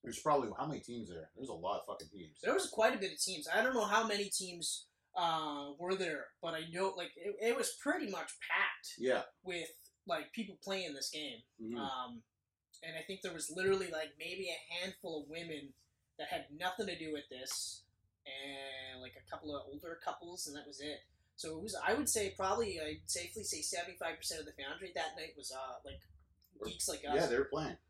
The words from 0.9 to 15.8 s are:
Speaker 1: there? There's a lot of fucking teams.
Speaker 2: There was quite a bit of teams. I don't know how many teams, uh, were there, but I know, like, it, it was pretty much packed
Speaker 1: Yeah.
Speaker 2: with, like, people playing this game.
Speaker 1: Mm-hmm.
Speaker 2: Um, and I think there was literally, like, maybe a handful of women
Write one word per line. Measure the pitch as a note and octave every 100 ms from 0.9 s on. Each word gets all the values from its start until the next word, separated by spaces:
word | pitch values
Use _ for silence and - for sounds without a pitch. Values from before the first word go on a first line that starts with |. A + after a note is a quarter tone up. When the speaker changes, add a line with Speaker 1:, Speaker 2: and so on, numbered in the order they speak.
| A#2+ F#2+
Speaker 1:
there? | E2+ D#2 -
There's | C3
a |
lot | E3 F#3 -
of | -
fucking | - -
teams. | G3+ D#3+ -
Speaker 2:
There | F#3
was | E4+ -
quite | - A3 C4
a |
bit | F#3+
of | D#3
teams. | F#3+ F3+ D#3
I | F#3+
don't | B3+
know | B3
how | G3+ G#3+ A3+
many | G3+ G3+
teams, | - F#3 F3 - - - _ _ F#3
uh, | E3+ D#3+ D3+ C#3+ C#3+ C#3+
were | F3+ F#3+
there, | F3 D3+ - _
but | E3+
I | D#3+ E3
know, | E3+ F#3+ F#3
like, | F3 -
it, | G3+ G3+
it | A3+ B3+
was | A3
pretty | - C#4+ F4+ G#3+
much | F3+ D#3+ -
packed | - - G3 - - -
Speaker 1:
Yeah. | B2 - - _
Speaker 2:
with, | F#3 F3 E3 - - _ -
like, | D#3+ D3+
people | - G3 F#3
playing | - G3 F3
this | C#3 -
game. | D#3 D3+ A3 - _
Speaker 1:
Mm-hmm. | - A#3+
Speaker 2:
Um, | C4+ B3+ B3 A#3+ _ _ _ _ _ -
and | D#3+ D#3+
I |
think | D#3+ F#3+
there | F#3
was | E3 D3+
literally, | E3 F#3+ F#3+ F3+
like, | D#3 D#3 D3
maybe | E3 F#3 F3+
a | E3 - F3
handful | F#3+ F#3 F#3+ D#3
of | C#3+
women | D#3+ E3+ D3+ C#3 -